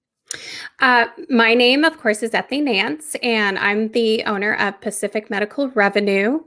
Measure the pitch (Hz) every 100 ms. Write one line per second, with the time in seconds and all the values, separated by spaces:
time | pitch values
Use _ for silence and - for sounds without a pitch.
0 | _ _ - - - - - - 262 247
1 | 226 - - 233 226 240 247 277 320 311
2 | 226 214 226 220 - 277 294 196 220 311
3 | - - 247 220 202 190 202 208 220 233
4 | 220 220 - 202 208 - 202 196 208 -
5 | 202 214 - 202 208 - 269 240 202 202
6 | 202 196 208 311